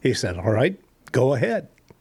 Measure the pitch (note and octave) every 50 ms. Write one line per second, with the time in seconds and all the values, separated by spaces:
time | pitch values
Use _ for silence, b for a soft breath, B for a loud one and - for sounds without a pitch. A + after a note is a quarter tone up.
0 | - C3+ A2 - - F#2+ F2 F2+ F2+ A2+ G#2+ G#2+ C3 F#3 G3 - _ _ _ _
1 | _ - - C3 A#2 C3 C#3+ A#2+ D#3+ A3 A#3 G3 C#3+ - _ _ _ _ - _